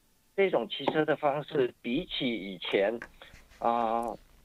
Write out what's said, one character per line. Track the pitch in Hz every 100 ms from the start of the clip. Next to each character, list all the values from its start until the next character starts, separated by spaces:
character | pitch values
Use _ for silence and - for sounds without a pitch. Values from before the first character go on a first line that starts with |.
| _ _ _ -
这 | 190
种 | 160 107
骑 | - 135
车 | 156 156
的 | 139
方 | 147 143
式 | 143 151 123 -
比 | 120 135 180
起 | - 135
以 | 110 95 90
前， | - 104 98 117 - - - - - -
啊， | 113 117 113 117 117 - - -